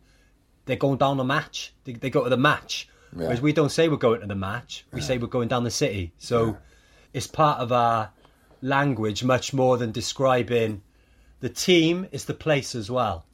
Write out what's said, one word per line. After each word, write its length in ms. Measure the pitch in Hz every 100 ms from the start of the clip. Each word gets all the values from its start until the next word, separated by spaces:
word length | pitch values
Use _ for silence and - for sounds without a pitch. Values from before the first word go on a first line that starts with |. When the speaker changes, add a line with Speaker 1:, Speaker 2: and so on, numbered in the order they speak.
| _ _ _ _ _ _ -
Speaker 1:
They're 100 | 123
going 220 | 139 131
down 180 | 139 139
the 80 |
match. 480 | 127 147 - - - _
They, 80 | -
they 180 | 117 135
go 140 | 143
to 60 | 123
the 60 | 123
match. 520 | 147 139 - - - _ -
Speaker 2:
Yeah. 120 | 85
Speaker 1:
Whereas 160 | 80 120
we 120 | 147
don't 180 | 151 143
say 180 | - 165
we're 80 | 143
going 220 | 123 113
to 40 | 101
the 80 |
match. 500 | 98 95 117 - - -
We 80 | 123
Speaker 2:
Yeah. 60 | -
Speaker 1:
say 120 | 127
we're 100 | 117
going 180 | 127 113
down 140 | 127
the 80 | 120
City. 420 | - 143 101 85 -
So 280 | - 120 113
Speaker 2:
Yeah. 60 | 101 - _ _ _ _
Speaker 1:
it's 140 | 131 -
part 320 | - 147 147
of 100 | 120
our 400 | 120 117 113 107 - _ _ _ _
language 600 | 131 139 143 113 107 98
much 300 | 127 127 -
more 220 | 135 127 123
than 140 | 120
describing 920 | 117 - - 131 127 110 120 110 101 - _ _ _ _ _
the 80 | 123
team. 600 | - - 180 160 175 190
It's 140 | 131
the 100 | -
place 400 | 151 160 143 113
as 160 | 123 104
well. 340 | 123 110 82 -